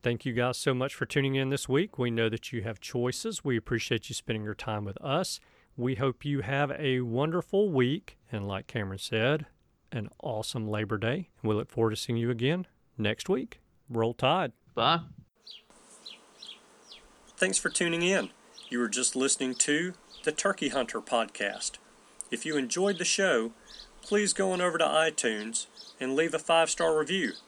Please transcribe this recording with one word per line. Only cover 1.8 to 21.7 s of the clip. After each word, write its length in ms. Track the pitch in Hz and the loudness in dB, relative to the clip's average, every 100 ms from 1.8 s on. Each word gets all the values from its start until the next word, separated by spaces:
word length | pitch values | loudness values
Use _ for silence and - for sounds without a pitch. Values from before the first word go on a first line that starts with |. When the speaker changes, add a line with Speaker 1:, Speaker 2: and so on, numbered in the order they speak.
| 202 - | 2 0
Speaker 1:
We 140 | 123 | 0
know 180 | 117 113 | 2 2
that 240 | 113 - | 0 -6
you 80 | 120 | -6
have 180 | 104 107 | -6 -8
choices. 640 | - 127 123 123 226 208 | -6 -2 -2 -2 -6 -6
We 140 | 143 120 | 0 0
appreciate 500 | - 117 - 113 - | 0 -2 0 -2 -2
you 60 | |
spending 300 | 123 - 113 | -10 -4 -4
your 100 | 107 | -4
time 320 | 104 - 107 101 | -6 -4 -4 -4
with 160 | - | -6
us. 380 | - 143 180 - - _ _ - | -2 0 0 -6 -12 _ _ -4
We 200 | 123 127 | -2 0
hope 280 | 135 123 | 0 -2
you 180 | 147 143 | -2 -2
have 280 | 104 139 143 | 0 0 0
a 280 | - 151 127 | 0 0 0
wonderful 720 | 123 113 151 175 - 196 208 | 0 0 0 0 0 2 2
week. 480 | 147 123 160 - - _ | 4 4 2 -6 -20 _
And 160 | 110 101 | -6 -4
like 200 | 95 - | -6 -4
Cameron 320 | 123 98 98 | -4 -4 -6
said, 480 | - 113 117 151 151 _ _ _ _ | -2 2 2 2 -2 _ _ _ _
an 180 | 123 104 _ | -8 -8 _
awesome 440 | - 110 110 123 107 | -6 -4 -4 -4 -2
Labor 300 | 104 107 107 | -2 0 0
Day. 300 | 110 147 180 _ | 0 -2 -4 _
And 80 | 110 | 0
we 60 | 107 | 0
look 160 | 120 | 0
forward 180 | - 113 | 2 2
to 60 | 107 | 2
seeing 220 | - 117 | -2 -2
you 120 | 117 | 0
again 380 | 120 127 175 185 _ _ - | 0 0 0 -4 _ _ -2
next 280 | 104 110 - | -2 0 0
week. 320 | 208 247 - _ _ _ | 0 0 -12 _ _ _
Roll 240 | 117 113 | 0 0
Tide. 380 | 120 131 175 156 - _ - | 2 2 2 0 -6 _ 0
Speaker 2:
Bye. 240 | 117 165 165 - - _ - - _ - - - - - - - - - - - - - - - - - | 2 2 0 -18 -20 _ -20 -20 _ -20 -20 -20 -20 -20 -20 -20 -20 -20 -20 -20 -20 -20 -20 -20 -20 -2
Speaker 1:
Thanks 200 | 185 185 | 0 2
for 120 | - | -2
tuning 340 | - 175 165 | 0 0 2
in. 260 | 175 190 95 - - - - | 2 2 0 -8 -20 -20 -6
You 100 | 123 | -2
were 80 | 120 | -2
just 280 | 104 127 131 | 0 -2 0
listening 400 | 135 - 131 123 | 0 0 -2 0
to 380 | - 147 175 180 - - | 2 2 0 -6 -18 -6
the 80 | - | -4
Turkey 380 | 151 196 196 147 | 0 0 0 0
Hunter 320 | 135 120 113 | -2 -2 -4
Podcast. 720 | - 120 107 - 101 101 - | 0 0 0 -2 -4 -4 -8